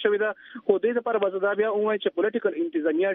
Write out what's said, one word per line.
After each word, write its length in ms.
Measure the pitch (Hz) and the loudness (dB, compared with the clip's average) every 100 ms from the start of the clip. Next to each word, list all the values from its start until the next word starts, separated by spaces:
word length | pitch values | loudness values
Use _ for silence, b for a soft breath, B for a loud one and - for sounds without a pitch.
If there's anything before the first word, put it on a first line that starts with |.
شوې 160 | 214 202 214 | 0 2 0
ده. 40 | 202 B 240 - | -4 B -12 0
خو 120 | 196 | 2
دې 220 | 226 240 | 2 -2
دپاره 240 | 233 220 196 | 0 0 0
به 80 | 190 | 0
زه 80 | 196 | -2
دا 60 | 202 | 0
بیا 100 | 220 | 0
ووایم 300 | 208 214 208 | 0 0 0
چې 120 | 202 - | -2 0
پولیټیکل 420 | 202 226 202 156 | -2 0 -2 -2
انتظامیه 500 | 170 160 156 156 196 | -2 0 0 0 0